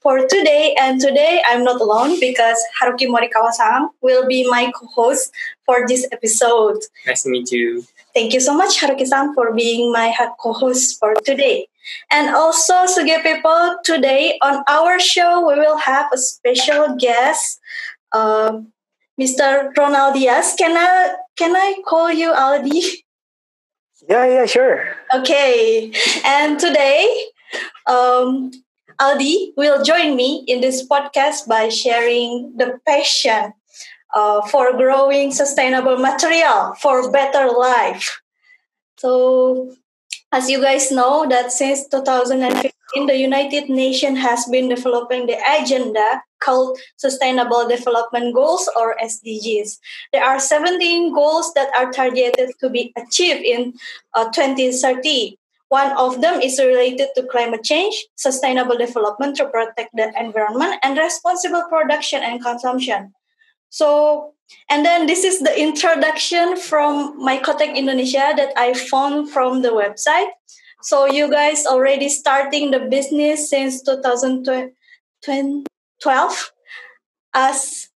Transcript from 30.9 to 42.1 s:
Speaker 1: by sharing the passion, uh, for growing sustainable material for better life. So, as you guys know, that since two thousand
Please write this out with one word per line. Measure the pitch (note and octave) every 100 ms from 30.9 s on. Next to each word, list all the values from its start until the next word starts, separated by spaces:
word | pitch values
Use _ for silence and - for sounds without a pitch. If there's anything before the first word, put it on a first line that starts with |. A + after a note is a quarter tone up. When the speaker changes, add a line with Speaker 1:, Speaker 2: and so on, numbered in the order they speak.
| C#4 C#4+ D4 C#4+ D4 A3+
Speaker 1:
by | A3 A3
sharing | A3+ B3+ A#3 A#3 A#3+ A#3+ A#3+ B3 -
the | B3 B3+ -
passion, | C#4+ C#4+ - C4 G#3+ G#3 - _ - - - _
uh, | G#3+ G#3 G#3 A3
for | C#4+ B3+ B3+
growing | C4 C4+ C#4 C#4 C#4
sustainable | C4+ C#4 - B3+ C4 C4 B3
material | C4 - E4 E4 D#4 G#3+ F3+ -
for | C#4+ B3+ B3+
better | C4+ C4+ C#4 C4
life. | A#3+ B3+ A#3+ F#3 - - - _ _ _ _ _ _ _ _
So, | B3+ B3+ B3+ B3+ B3+ B3+ B3+ B3+ _ _ _ - _
as | C4 C4
you | C4+
guys | C4+ C4+ C#4
know, | C4 B3 D4 D4+
that | B3 B3
since | - C4+ C#4 -
two | C4+
thousand | C4+